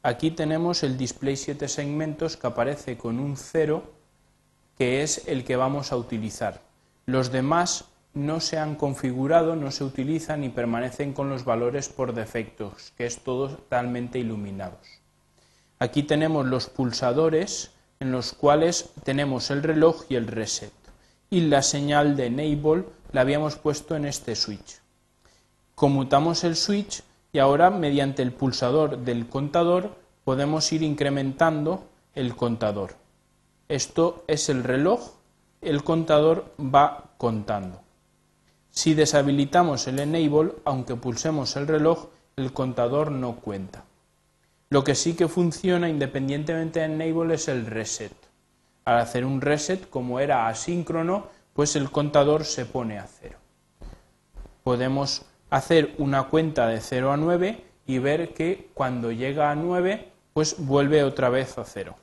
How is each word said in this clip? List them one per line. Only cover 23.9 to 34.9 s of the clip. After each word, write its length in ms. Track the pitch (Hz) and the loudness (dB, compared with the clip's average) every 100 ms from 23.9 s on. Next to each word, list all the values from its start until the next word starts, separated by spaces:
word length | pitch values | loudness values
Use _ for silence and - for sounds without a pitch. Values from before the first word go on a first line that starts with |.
| 160 | -4
en 100 | 143 | -4
este 280 | 135 - | -6 -6
switch. 460 | 107 - 101 - - _ _ _ _ _ _ _ _ _ | -4 -4 -6 -14 -20 _ _ _ _ _ _ _ _ _
Conmutamos 680 | - 139 139 131 139 160 165 | 0 2 2 4 4 4 0
el 120 | 175 165 | 0 0
switch 460 | - 202 208 - - _ _ | 0 -2 -2 -10 -16 _ _
y 60 | 147 | 4
ahora 300 | 135 143 175 | 4 6 6
mediante 540 | 202 147 143 139 139 | 4 0 2 0 0
el 100 | 127 | -2
pulsador 680 | 123 131 120 123 147 151 131 | 0 -2 0 0 2 2 0
del 300 | 123 120 117 | -2 -4 -2
contador 680 | 135 143 170 170 180 202 - _ _ | -4 0 2 4 2 0 -12 _ _
podemos 480 | - 131 143 156 151 | -2 0 0 0 0
ir 100 | 160 | 0
incrementando 1040 | 156 147 143 139 135 135 165 156 151 190 - _ _ | 0 0 -2 0 -4 2 2 2 -2 -4 -8 _ _
el 200 | - 127 | -6 -6
contador. 600 | 117 120 110 107 104 98 - _ _ _ _ _ _ _ | -2 -2 0 -2 -2 -8 -10 _ _ _ _ _ _ _
Esto 560 | 143 - - 165 170 - | -4 -2 0 0 0 -4
es 220 | 139 - | -2 0
el 160 | 131 | 0
reloj, 460 | 123 131 156 | 0 2 2